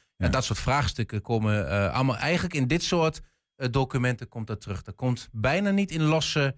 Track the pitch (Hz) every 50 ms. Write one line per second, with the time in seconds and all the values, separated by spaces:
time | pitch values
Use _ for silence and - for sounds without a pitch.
0 | _ _ _ - 110 - - 131 - - 110 - - 127 131 143 127 - - -
1 | 113 - - 104 - - 117 110 107 107 107 104 82 67 98 101 101 92 - 127
2 | 131 131 117 - - 151 175 175 185 175 165 147 131 123 151 175 - - 185 170
3 | 160 160 - - - - _ _ _ _ _ - 131 123 117 139 131 127 - 127
4 | 120 127 120 - 123 - - 117 110 - 107 - - - 98 - - - - -
5 | 127 127 120 - - - - 110 104 131 151 190 202 202 196 196 202 190 - 160
6 | 156 156 160 160 151 - - 151 139 135 135